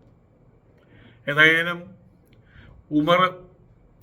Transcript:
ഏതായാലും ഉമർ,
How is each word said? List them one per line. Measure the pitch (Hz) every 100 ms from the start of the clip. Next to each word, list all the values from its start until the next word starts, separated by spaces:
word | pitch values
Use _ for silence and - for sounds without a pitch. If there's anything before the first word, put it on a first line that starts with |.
| _ _ _ _ _ _ _ _ _ - - _ -
ഏതായാലും | 147 156 165 170 175 180 - _ _ _ _ _ - - - -
ഉമർ, | 151 156 175 185 180 - _ _ _ _ _